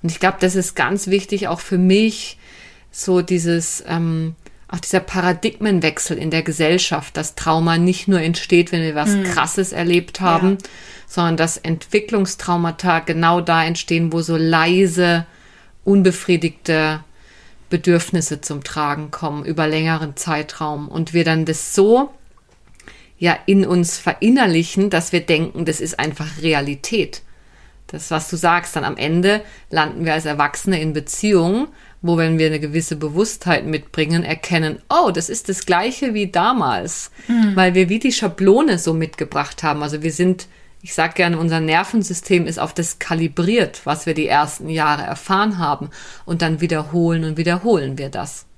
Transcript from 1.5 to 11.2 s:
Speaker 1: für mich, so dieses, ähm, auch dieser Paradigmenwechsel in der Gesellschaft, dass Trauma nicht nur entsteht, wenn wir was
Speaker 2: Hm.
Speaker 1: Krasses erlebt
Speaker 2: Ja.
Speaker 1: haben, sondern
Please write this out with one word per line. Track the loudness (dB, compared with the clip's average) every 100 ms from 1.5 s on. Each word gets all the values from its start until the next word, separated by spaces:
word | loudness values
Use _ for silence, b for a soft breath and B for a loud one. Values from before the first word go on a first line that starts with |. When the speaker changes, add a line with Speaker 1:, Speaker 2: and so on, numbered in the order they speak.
| -6
Speaker 1:
für | -2 2
mich, | 4 6 4 0 -12 -16 B B B B B
so | -10 0 0
dieses, | 2 -2 0 -2 -2 -8 -6
ähm, | -4 -2 -2 -4 -8 -18 b b
auch | -10
dieser | -2 -2
Paradigmenwechsel | 0 -2 0 0 -2 -2 0 2 2 -2 -6 -4
in | -2
der | -2
Gesellschaft, | -2 0 2 2 0 -4 -6 -8
dass | -8
Trauma | -6 0 2 4 4
nicht | 2 2 2
nur | 2
entsteht, | 2 -2 2 2 4
wenn | 0
wir | -2
was | 0 0
Speaker 2:
Hm. | 2
Speaker 1:
Krasses | 0 0 0 0 -2
erlebt | -2 2 2 0 -2
Speaker 2:
Ja. | 2
Speaker 1:
haben, | 4 4 0 B B B B B
sondern | -2